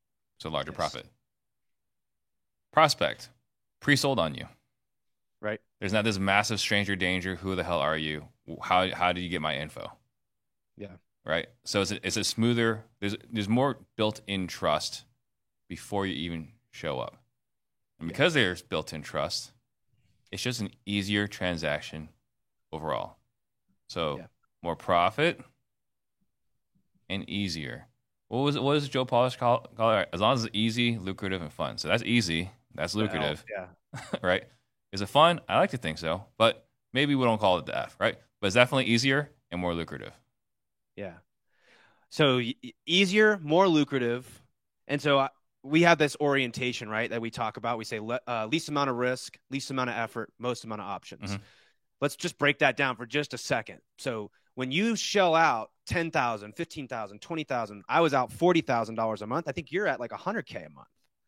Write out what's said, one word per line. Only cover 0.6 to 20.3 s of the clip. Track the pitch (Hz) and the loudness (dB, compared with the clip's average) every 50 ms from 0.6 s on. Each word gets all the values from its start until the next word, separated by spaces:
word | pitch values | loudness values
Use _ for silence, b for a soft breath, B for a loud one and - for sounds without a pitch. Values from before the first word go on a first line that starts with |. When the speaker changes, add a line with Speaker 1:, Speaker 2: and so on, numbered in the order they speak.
| 69 71 | -4 -4
Speaker 2:
Yes. | 64 | -4
Speaker 1:
profit. | - 78 73 - 60 - - _ _ _ _ _ _ _ _ _ _ _ _ _ _ _ _ _ _ _ _ _ _ _ _ _ _ _ _ _ _ _ _ | -4 -4 -4 -4 -6 -12 -14 _ _ _ _ _ _ _ _ _ _ _ _ _ _ _ _ _ _ _ _ _ _ _ _ _ _ _ _ _ _ _ _
Prospect, | - 151 160 143 - - 85 69 - - - - _ _ _ _ _ _ _ _ _ _ | 4 6 6 6 6 2 0 -2 -2 -4 -12 -20 _ _ _ _ _ _ _ _ _ _
pre-sold | - 147 143 127 - 139 135 101 | 2 2 4 4 4 2 2 2
on | 82 78 67 | 0 0 -2
you. | - - - - _ _ _ _ _ _ _ _ _ _ _ _ _ _ _ _ _ | -6 -12 -14 -18 _ _ _ _ _ _ _ _ _ _ _ _ _ _ _ _ _
Speaker 2:
Right. | 104 104 110 - _ _ _ - | -8 -8 -8 -8 _ _ _ -6
Speaker 1:
There's | 104 95 | -4 0
not | 104 107 104 | 0 2 2
this | 113 101 95 | 2 0 0
massive | 98 98 98 104 104 - 110 95 | 2 4 4 4 4 2 0 -2
stranger | - - 107 101 98 101 98 | 0 0 2 2 2 0 -2
danger. | 90 92 90 92 92 87 95 92 | 0 0 0 0 0 -2 -4 -6
"Who | 82 98 95 95 | -6 -4 -4 -2
the | 90 85 | -2 -2
hell | 87 87 78 | 0 0 0
are | 69 76 80 | 0 0 0
you? | 80 78 78 76 76 76 - _ _ _ - 80 - | 0 -2 -4 -4 -6 -8 -14 _ _ _ -14 -12 -6
How, | - - 92 92 92 92 - | 0 2 4 4 4 2 0
how | - 90 90 | 0 0 0
did | 87 90 | 0 0
you | 90 85 | -4 -4
get | 90 80 | -4 -2
my | 76 78 71 | -2 -2 -4
info?" | 69 76 76 - - 50 - - _ _ _ _ _ _ _ _ _ _ _ _ _ _ _ _ | -4 -6 -8 -10 -12 -14 -14 -16 _ _ _ _ _ _ _ _ _ _ _ _ _ _ _ _
Speaker 2:
Yeah. | - 104 92 92 - _ _ _ _ - | -16 -16 -16 -16 -20 _ _ _ _ -6
Speaker 1:
Right. | - 80 82 - - _ _ - | -4 -4 -4 -4 -6 _ _ -8
So | - - 101 | -2 0 0
it's | 95 90 | 0 0
a, | 104 78 - | -2 -4 -4
it's | 95 - | -4 -2
a | 107 98 | -2 -2
smoother, | - - 113 113 120 120 117 117 113 110 107 - _ _ - | -2 0 2 2 2 4 4 2 2 0 -2 -6 _ _ -6
there's, | 101 101 104 - - - | -4 -4 -4 -6 -8 -8
there's | 117 107 101 101 | -6 -4 -2 0
more | 113 123 135 143 123 - - _ _ | 2 2 2 0 -2 -4 -12 _ _
built-in | - 110 107 107 - - - 98 95 90 | -2 0 0 -2 -4 -8 -6 -4 -4 -4
trust | 82 - - 90 80 76 78 - - - - - _ _ _ _ _ _ _ _ _ _ _ _ - | -6 -6 -2 0 2 2 2 0 -4 -10 -12 -16 _ _ _ _ _ _ _ _ _ _ _ _ -14
before | 87 - - - 107 98 98 | -14 -14 -10 -6 -4 -4 -2
you | 95 64 | -2 -4
even | 69 85 85 85 80 76 - - _ _ _ | -4 -6 -6 -6 -8 -10 -14 -18 _ _ _
show | - - - 76 67 64 | -14 -10 -6 -6 -6 -6
up. | 57 - - - _ _ _ _ _ _ _ _ _ _ _ _ _ _ _ - | -6 -8 -10 -16 _ _ _ _ _ _ _ _ _ _ _ _ _ _ _ -12
And | 80 82 | -10 -6
Speaker 2:
Yeah. | |
Speaker 1:
because | - 127 147 175 160 | -2 0 0 2 4
there's | 139 107 90 87 - | 4 2 2 0 -4
built-in | - - 90 80 76 - 82 76 | -6 -4 -4 -4 -4 -4 -8 -12
trust, | 73 - - 76 73 85 - - - - _ _ _ _ _ _ _ _ _ _ _ _ _ _ _ _ | -10 -6 -4 -4 -2 -2 -4 -6 -10 -12 _ _ _ _ _ _ _ _ _ _ _ _ _ _ _ _